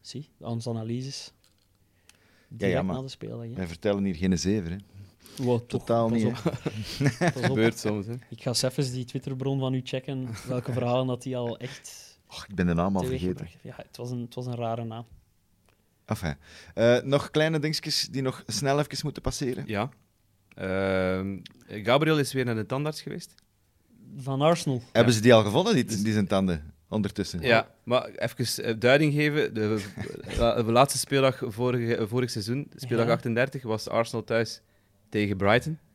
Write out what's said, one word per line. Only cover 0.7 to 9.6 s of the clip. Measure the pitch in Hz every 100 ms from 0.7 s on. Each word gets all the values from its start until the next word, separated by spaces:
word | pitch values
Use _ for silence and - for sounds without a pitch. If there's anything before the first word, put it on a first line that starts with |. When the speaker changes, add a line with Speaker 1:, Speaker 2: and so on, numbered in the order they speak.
| 113 113 120 131 - - _ _ _ _ _ _ _ _ _ _ _ _
Speaker 2:
Ja, | 113 101
ja, |
Speaker 1:
Direct | 85
Speaker 2:
maar | 95
Speaker 1:
na | 127
de | 131
speeldag, | - 110 117 117
hè. |
Speaker 2:
wij | 117 90
vertellen | 82 107 101
hier | 98
geen | 80 92 90
zeven, | 87 107 82
hè. | 95 - - - _ - -
Speaker 1:
Wow, | 123 120
toch, | 120 196
Speaker 2:
Totaal | - 117 113
Speaker 1:
pas | 117
Speaker 2:
niet, |
Speaker 1:
op. | 110 123
Speaker 2:
hè. | -
Speaker 1:
<laughs> | - - 107 104 - 139 - 175
Pas | 135
op. | 120
Speaker 3:
Gebeurt | 131 113 110
soms, | 107 104
hè. | 101 123 -
Speaker 1:
Ik | 117
ga | -
eens | 117
even | 131 - 135
die | 127
Twitter-bron | 120 139 139 131 135
van | 139